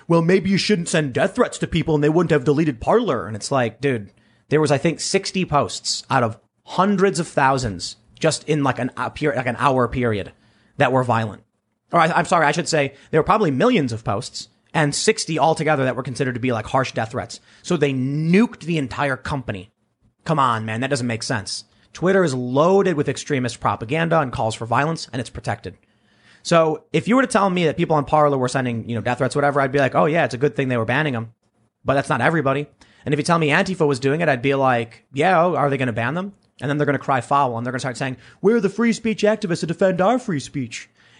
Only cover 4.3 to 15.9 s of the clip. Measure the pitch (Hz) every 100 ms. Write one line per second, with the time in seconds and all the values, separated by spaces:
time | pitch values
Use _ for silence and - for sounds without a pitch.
4.3 | _ - 147 151 139 170 139 - 196 196
5.3 | 196 180 147 110 - - - - 135 113
6.3 | 104 _ _ - - 196 196 196 160 160
7.3 | - 135 135 123 90 - - _ - 160
8.3 | - - 151 139 117 123 - 113 - 151
9.3 | 123 123 113 139 131 117 135 120 104 85
10.3 | - _ _ _ - 135 131 120 113 110
11.3 | 98 _ _ _ _ _ 170 160 156 165
12.3 | 175 151 156 151 151 139 - - 160 151
13.3 | 214 185 131 226 233 131 110 - 104 -
14.3 | - - _ _ 156 147 - - 220 -
15.3 | 156 151 156 151 151 131